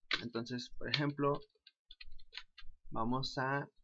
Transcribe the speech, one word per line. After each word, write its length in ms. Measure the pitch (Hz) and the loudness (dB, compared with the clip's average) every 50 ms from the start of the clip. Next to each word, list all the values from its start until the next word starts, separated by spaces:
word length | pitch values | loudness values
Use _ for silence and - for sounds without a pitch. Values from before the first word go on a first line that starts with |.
| - - - - | -8 -4 -2 -2
Entonces, 480 | - 120 - 117 120 120 123 123 - - - | -2 -2 -2 -4 -2 -2 -4 -6 -6 -4 -4
por 120 | - 117 120 | -2 -2 0
ejemplo, 520 | 120 139 147 143 143 143 143 143 143 143 - - _ _ - - _ _ _ - - - - - - - - - - - - - _ - - - - - - - | 2 2 2 2 2 4 4 4 2 2 -2 -8 _ _ -20 -20 _ _ _ -20 -16 -10 -8 -6 -6 -6 -6 -8 -10 -14 -14 -14 _ -8 -8 -8 -6 -6 -6 -2
vamos 480 | - 117 113 120 123 131 135 - - 139 | 0 2 4 4 4 2 2 0 0 0
a 300 | 131 131 139 143 143 - _ - | 2 4 2 2 0 -2 _ -12